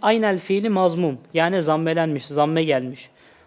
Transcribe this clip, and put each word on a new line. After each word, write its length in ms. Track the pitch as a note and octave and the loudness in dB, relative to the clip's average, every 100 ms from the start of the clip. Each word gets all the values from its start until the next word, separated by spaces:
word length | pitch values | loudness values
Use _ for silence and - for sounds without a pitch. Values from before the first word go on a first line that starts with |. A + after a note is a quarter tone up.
aynel 360 | G#3 A3+ G#3+ F#3 | 0 2 2 -2
fiili 300 | - G3 A3 | -2 -2 0
mazmum. 500 | G3 F#3 E3 E3+ B2+ - | 2 2 2 -2 -4 -4
Yani 280 | D#3+ E3+ F#3+ | 0 2 2
zammelenmiş, 640 | D#3 D#3 D#3+ E3 D#3+ C#3+ - | 0 0 0 0 -2 -4 -4
zamme 380 | C#3+ D3 D#3+ | -2 0 2
gelmiş. 460 | D#3+ C3+ B2+ C3+ - _ - _ | 0 0 -2 -12 -20 _ -20 _